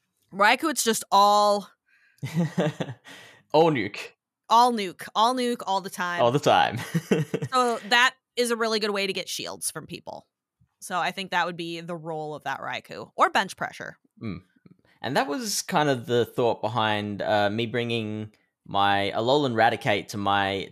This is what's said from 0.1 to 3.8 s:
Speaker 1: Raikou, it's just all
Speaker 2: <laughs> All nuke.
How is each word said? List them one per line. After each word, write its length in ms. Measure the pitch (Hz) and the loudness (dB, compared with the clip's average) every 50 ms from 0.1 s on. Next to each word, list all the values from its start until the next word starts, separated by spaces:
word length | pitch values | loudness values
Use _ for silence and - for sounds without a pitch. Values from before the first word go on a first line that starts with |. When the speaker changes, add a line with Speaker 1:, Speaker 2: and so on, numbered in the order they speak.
| _ _ _ _ 175 196 | _ _ _ _ 0 4
Speaker 1:
Raikou, 320 | 202 220 - - 320 311 | 4 4 4 4 0 -2
it's 140 | 277 - - | -2 0 0
just 200 | 233 220 - - - | 0 0 -2 -2 2
all 580 | - 196 208 208 208 208 208 208 208 202 190 - _ _ _ _ _ _ _ _ _ _ | 4 6 6 8 6 6 6 4 2 2 -2 -8 _ _ _ _ _ _ _ _ _ _
Speaker 2:
<laughs> 260 | 139 - - 170 165 - - 185 147 151 - - - 143 120 - _ - - - - - - _ _ _ | -10 -4 -2 -2 -2 0 0 0 -2 -2 -2 -4 -8 -8 -10 -14 _ -20 -20 -20 -20 -20 -20 _ _ _
All 180 | - 156 170 165 | 4 4 6 6
nuke. 280 | 147 120 | 4 2